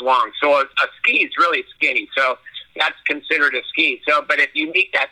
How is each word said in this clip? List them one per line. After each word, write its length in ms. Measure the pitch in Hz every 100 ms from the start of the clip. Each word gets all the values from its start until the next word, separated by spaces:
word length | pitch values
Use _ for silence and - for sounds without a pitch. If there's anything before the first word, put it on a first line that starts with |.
long. 300 | 127 127 110 -
So 120 | 147
a, 80 | 143
a 240 | 135 - 135 -
ski 200 | - 131
is 80 | 160 -
really 260 | 170 147 -
skinny, 340 | - 151 131 156 135
so 220 | 131 123 - - -
that's 200 | 143 156 -
considered 480 | - 147 - 156 143
a 80 | 127 -
ski. 320 | - 156 123 -
So, 160 | 147 139
but 120 | 147
if 100 | 143
you 160 | 151 156
meet 200 | 180 190
that 160 | 147 135